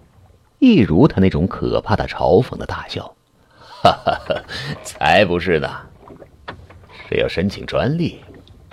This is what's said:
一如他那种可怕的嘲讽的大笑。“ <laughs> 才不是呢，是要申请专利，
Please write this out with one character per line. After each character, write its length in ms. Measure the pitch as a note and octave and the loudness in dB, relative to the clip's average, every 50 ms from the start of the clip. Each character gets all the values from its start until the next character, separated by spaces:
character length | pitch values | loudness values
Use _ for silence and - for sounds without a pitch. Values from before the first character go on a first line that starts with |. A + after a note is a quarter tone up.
| _ _ _ _ _ _ _ _ _ _ _ - | _ _ _ _ _ _ _ _ _ _ _ 4
一 180 | C#4 B3 G#3+ D3 | 4 6 6 6
如 280 | F#2+ D#2 D#2 F#2+ C#3+ | 4 4 6 4 4
他 140 | - - F#2+ | 4 4 4
那 80 | F#2+ F#2 | 2 2
种 180 | - D2 F2+ | 2 0 -2
可 320 | - - - C#2 A#1 A1 A1+ | -2 -4 -6 -4 -2 -2 -2
怕 160 | - - G#2 | 0 -2 -2
的 140 | - - - | -2 -2 -8
嘲 340 | - - B1+ B1+ F2+ A2 | -6 -2 0 4 4 4
讽 140 | C3 - - | 2 0 -8
的 80 | - - | -12 -10
大 240 | - - - - - | -10 -10 -10 -10 -12
笑。“ 260 | - F#2+ - - _ _ _ _ _ _ _ _ _ _ - - - - - F2+ - - - - - - - - - - | -12 -12 -12 -14 _ _ _ _ _ _ _ _ _ _ -20 -20 -14 2 2 2 2 2 -2 -4 -4 -4 -4 -6 -6 -6
<laughs> 380 | - - - - C3+ C#3 - - | -6 -12 -12 -12 -10 -10 -12 -12
才 440 | - - - - - D#2 E2+ G2+ G#2+ | -14 -18 -8 -2 0 2 4 4 4
不 120 | E2+ F2 F2 | 2 0 -2
是 200 | E2 F#2 E2 D2+ | 0 0 0 0
呢， 100 | C#2 C2+ - - - - - _ - - - - - _ _ _ - - - - - _ - - - _ - - - - | -2 -4 -10 -12 -18 -20 -20 _ -20 -20 -20 -20 -20 _ _ _ -20 -20 -20 -20 -20 _ -20 -20 -20 _ -20 -20 -10 -6
是 80 | - | -2
要 120 | - A#1+ - | -2 -2 -2
申 200 | - E2 F#2+ G2+ | -2 -4 -4 -4
请 180 | - - - | -6 -8 -14
专 320 | - - - F#2 C3 D#3+ F3 | -6 -4 -2 -2 -2 -2 -2
利， 220 | D#3+ G#2+ - - - - - - - _ - - - - | -4 -6 -6 -12 -20 -20 -20 -20 -20 _ -20 -20 -20 -20